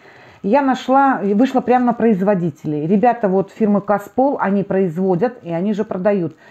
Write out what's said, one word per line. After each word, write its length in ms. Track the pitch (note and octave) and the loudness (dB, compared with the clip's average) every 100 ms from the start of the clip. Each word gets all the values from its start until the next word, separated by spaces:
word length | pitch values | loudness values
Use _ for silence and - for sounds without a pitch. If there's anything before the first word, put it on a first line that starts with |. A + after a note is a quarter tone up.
| - - - - | -20 -20 -20 -8
Я 180 | G3 C4+ | 0 2
нашла 600 | C4+ A#3+ - C4+ C#4 G#3 | 2 -2 2 2 2 2
и 120 | G3 | 0
вышла 280 | G3+ C4 B3+ | 2 2 0
прямо 240 | - B3 A#3+ | 2 2 2
на 80 | |
производителей. 920 | A#3 A3+ F#3+ G3 G3 E3+ - D3+ D3+ D#3 | 2 2 2 2 0 -2 -4 -6 -4 0
Ребята 440 | G3 A#3+ A#3 G3 | 2 2 0 0
вот 220 | F#3+ F#3+ | 0 -2
фирмы 280 | - G#3+ G3+ | -2 0 0
«Каспол», 580 | G3+ F3 - - C4+ C4 | 0 -4 -4 -2 0 0
они 220 | G3 G3+ | -2 -2
производят, 760 | G3 F#3+ F#3+ D#3+ F#3+ F3 A#3+ B3 | -2 -2 -2 -2 -2 0 -2 -6
и 80 | E3+ | -8
они 240 | E3 G3+ | -4 -4
же 120 | G#3 G#3+ | -4 -6
продают. 500 | F#3+ F#3+ G3+ E3 - - | -4 -2 0 -4 -8 -20